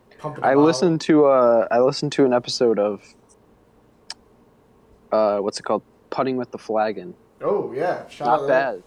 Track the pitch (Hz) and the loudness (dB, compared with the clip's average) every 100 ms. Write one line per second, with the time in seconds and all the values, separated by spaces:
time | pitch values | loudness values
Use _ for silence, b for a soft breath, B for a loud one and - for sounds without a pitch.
0 | _ - 151 139 - 139 151 165 180 160 | _ -14 -12 -4 0 4 4 2 0 0
1 | - 151 139 135 120 117 98 120 127 - | 2 4 4 4 4 4 2 2 2 0
2 | 147 - 135 123 - - 120 101 104 98 | -4 0 2 2 -2 0 2 2 0 -4
3 | - _ _ _ _ _ _ _ _ _ | -12 _ _ _ _ _ _ _ _ _
4 | _ - _ _ _ _ _ _ _ _ | _ -20 _ _ _ _ _ _ _ _
5 | _ 110 110 104 101 - - 107 - _ | _ 0 2 0 -4 -6 -4 -4 -6 _
6 | _ - 135 127 123 113 - 110 107 98 | _ -6 -4 -4 -8 -12 -6 -4 -4 -6
7 | 90 - _ _ 151 202 - 123 175 - | -14 -18 _ _ -6 -4 -6 -6 -6 -6
8 | - - 110 151 139 131 135 92 | -12 -8 -2 -2 0 0 -2 -6